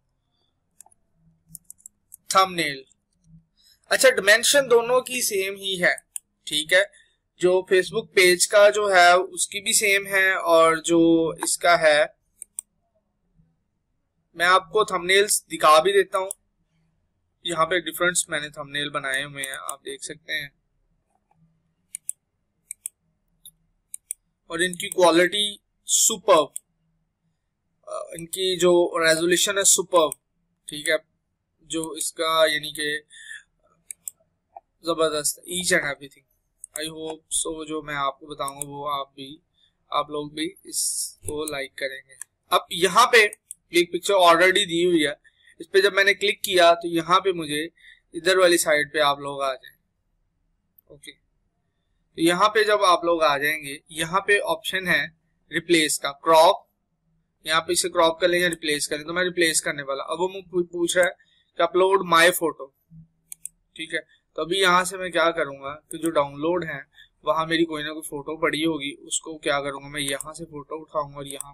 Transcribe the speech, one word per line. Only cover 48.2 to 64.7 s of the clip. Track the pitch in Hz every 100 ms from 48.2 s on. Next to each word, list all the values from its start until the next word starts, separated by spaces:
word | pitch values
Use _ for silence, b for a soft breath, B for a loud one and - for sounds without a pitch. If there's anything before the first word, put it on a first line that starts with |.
| 160 190
वाली | 180 170
side | 165 151 147
पे | 156
आप | 143 143
लोग | 139 139
आ | 135
जाएं, | 127 - _ _ _ _ _ _ _ _ _ _ _ _
ओके। | 147 151
तो | - _ _ _ _ _ _ _ _ _ -
यहाँ | 165 175 208
पे | 220
जब | 214 208
आप | 190 170
लोग | 170 170
आ | 156 139
जाएंगे, | 147 156 143 147 _
यहाँ | 156 160 190
पे | 196 202
option | 170 160 - 185 180
है | 156 156 _ _ _ -
replace | 156 170 170 151 -
का, | 143
क्रॉप, | 139 160 160 170 202 _ _ _ _ _ _ _ _ 156
यहाँ | 160
पे | 165
इसे | 175 185
crop | 175 165 160
कर | 180
लें | 175
या | 180
replace | 165 156 147 -
करें, | 147
तो | 151
मैं | 170
replace | 180 175 165 160
करने | 170 147
वाला। | 135 135
अब | - 165
वो | 185
मुझे | 196 180
पू-, | 180 175
पूछ | 175 170 180
रहा | 180
है | - _ _ _ -
कि |
upload | 170 180 190 196 180
my | 165 170 175
photo, | 160 - 135 _ _ 160 - _ - - - _ _ -
ठीक | 160
है। | 165 - _ _ -
तो |
अभी | 156 185
यहाँ | 190